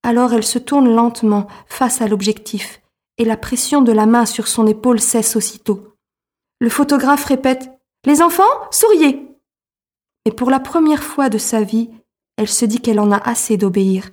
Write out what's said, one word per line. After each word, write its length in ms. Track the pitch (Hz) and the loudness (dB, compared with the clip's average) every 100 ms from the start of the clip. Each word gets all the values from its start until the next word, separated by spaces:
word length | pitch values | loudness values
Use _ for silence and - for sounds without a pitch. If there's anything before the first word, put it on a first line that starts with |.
Alors 300 | 240 233 247 | 0 0 2
elle 120 | 226 | 0
se 140 | 220 247 | -2 -6
tourne 360 | 247 285 254 | -2 2 4
lentement 520 | 226 233 233 214 208 202 - _ | 4 2 0 0 0 -2 -12 _
face 340 | - 254 - | -4 -2 -2
à 80 | 220 | -2
l'objectif, 720 | 208 196 214 - 202 - - _ _ _ - | -2 -2 -4 -6 -12 -12 -16 _ _ _ -4
et 60 | 226 | -2
la 100 | 220 | -2
pression 460 | - 247 - 294 | -4 -6 0 2
de 100 | 247 | 4
la 140 | 214 214 | 4 4
main 180 | 233 | 2
sur 240 | 226 - 214 | 2 -4 -6
son 180 | - 220 | 0 0
épaule 340 | 214 247 233 | 2 0 0
cesse 360 | - 233 220 220 | 0 0 0 -2
aussitôt. 580 | - - - 202 - _ _ _ _ _ _ _ | -4 -8 -6 -6 -6 _ _ _ _ _ _ _
Le 100 | 233 | -4
photographe 540 | - 285 285 254 285 | 0 0 2 2 0
répète : « 460 | 285 262 269 262 - - _ _ - | 0 -2 0 -2 -6 -20 _ _ 0
Les 160 | 294 | 4
enfants, 220 | 339 349 403 571 - | 4 4 2 2 -4
souriez ! » 680 | - 453 381 302 - - - _ _ _ _ _ _ _ _ | 0 2 4 4 0 -10 -20 _ _ _ _ _ _ _ _
Et 60 | - | -6
pour 180 | 220 247 | -4 -2
la 120 | 269 | -2
première 420 | 262 339 311 294 | 0 0 2 0
fois 260 | - - 269 | -4 -2 -2
de 80 | 208 | -2
sa 240 | - 226 | -2 -2
vie, 300 | 208 220 226 - _ _ _ - | -2 -2 -4 -10 _ _ _ -8
elle 100 | 214 | -4
se 160 | - | -2
dit 160 | 233 233 | -2 -2
qu'elle 200 | 240 208 | 0 0
en 120 | 208 | 2
a 60 | 202 | 2
assez 400 | - 233 - 214 | -2 -6 -2 0
d'obéir. 520 | 196 185 190 190 - | 0 0 0 -2 -6